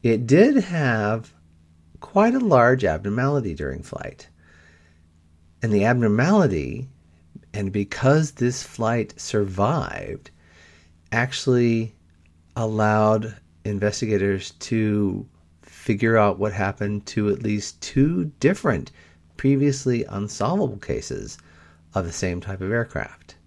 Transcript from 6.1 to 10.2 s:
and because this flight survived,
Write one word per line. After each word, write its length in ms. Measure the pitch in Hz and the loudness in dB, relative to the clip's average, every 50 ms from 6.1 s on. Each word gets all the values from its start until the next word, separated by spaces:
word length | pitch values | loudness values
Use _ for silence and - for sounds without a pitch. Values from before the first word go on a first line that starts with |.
| 104 110 127 170 208 214 180 135 95 80 69 64 80 113 131 - - _ _ _ _ _ _ _ _ - _ _ - | 2 2 2 4 4 4 4 2 0 -2 -4 -6 -8 -10 -12 -14 -16 _ _ _ _ _ _ _ _ -20 _ _ -8
and 180 | 101 101 98 | -6 -6 -4
because 600 | 98 104 101 - - - 123 131 143 156 160 147 | -2 -2 -4 -4 -4 0 2 4 4 4 2 -2
this 300 | - - 120 123 127 - | -4 -2 -2 -2 -2 -4
flight 520 | - - - - 113 110 117 117 107 - - | -10 -14 -8 -4 -2 0 0 -2 -4 -6 -10
survived, 1160 | - - - - 107 104 98 92 95 101 117 156 160 - - - - - - - - | -16 -12 -4 -2 -2 -2 -2 0 0 0 0 0 -2 -4 -6 -8 -10 -10 -12 -12 -14